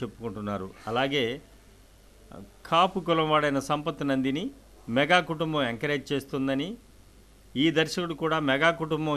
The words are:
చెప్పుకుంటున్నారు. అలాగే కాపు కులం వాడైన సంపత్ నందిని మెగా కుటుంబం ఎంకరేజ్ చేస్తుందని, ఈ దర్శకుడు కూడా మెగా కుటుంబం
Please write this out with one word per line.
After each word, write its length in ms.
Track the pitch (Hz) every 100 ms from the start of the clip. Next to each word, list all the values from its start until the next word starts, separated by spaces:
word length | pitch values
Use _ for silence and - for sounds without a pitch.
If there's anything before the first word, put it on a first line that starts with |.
చెప్పుకుంటున్నారు. 680 | 120 - 117 101 104 101 95 - -
అలాగే 340 | 117 139 143 113 139 - - - - - - - - - - 101 - -
కాపు 300 | 170 185 185 165
కులం 240 | 165 156
వాడైన 300 | 151 147 139 135
సంపత్ 320 | 151 151 151 143
నందిని 340 | 135 131 139 233 - - - -
మెగా 320 | 120 147 180 165
కుటుంబం 340 | 156 160 151 123
ఎంకరేజ్ 340 | 117 151 147 -
చేస్తుందని, 560 | 139 - 139 135 135 160 233 - - - - - - -
ఈ 120 | 127 160 151
దర్శకుడు 380 | 156 185 170 151
కూడా 160 | 160 160 147
మెగా 220 | 135 165 156
కుటుంబం 340 | 156 156 156